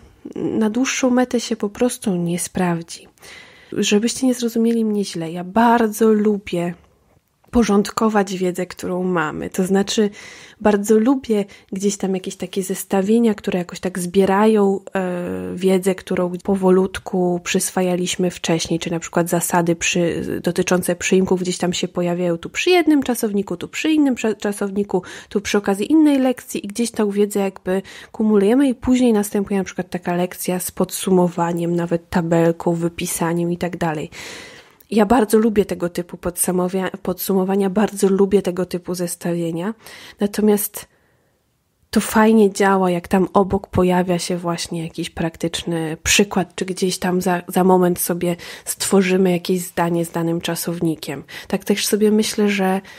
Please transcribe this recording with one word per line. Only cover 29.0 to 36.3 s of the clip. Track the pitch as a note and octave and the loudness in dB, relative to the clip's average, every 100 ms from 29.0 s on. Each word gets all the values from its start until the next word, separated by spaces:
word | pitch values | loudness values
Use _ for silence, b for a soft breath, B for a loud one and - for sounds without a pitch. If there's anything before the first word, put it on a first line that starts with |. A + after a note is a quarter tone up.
| B3 | 4
następuje | G#3+ G#3 G#3 G3 G3+ | 4 0 -2 -2 -2
na | |
przykład | F#3 - F3+ | -2 -8 -8
taka | F3+ F3+ F3 | -6 -4 -2
lekcja | F3+ - - F3+ | -2 -4 -4 -4
z | - | -6
podsumowaniem, | - F3+ - G3 F#3 F3+ F3 E3+ E3+ E3+ F3 | -4 -4 -2 2 4 4 0 -2 -2 -2 -2
nawet | E3+ E3+ - | -2 -4 -2
tabelką, | F#3 E3 E3 E3 E3+ F3 | -4 2 2 2 2 -2
wypisaniem | E3+ E3+ E3+ F3 - E3 E3+ E3+ | 0 -2 -4 -8 -4 -2 0 -2
i | F3 | -2
tak | F3 F3 | -6 -4
dalej. | E3+ D3+ D#3+ B B B B B B B _ | -4 -4 -8 B B B B B B B _
Ja | G#3 G3+ | 0 4
bardzo | A#3+ G#3 A3 | 4 4 4
lubię | A3+ G#3 F#3+ | 4 2 0
tego | F3 E3+ | -2 -4
typu | F3 F3 F3 | -6 -8 -8
podsumowia-, | F3+ | -8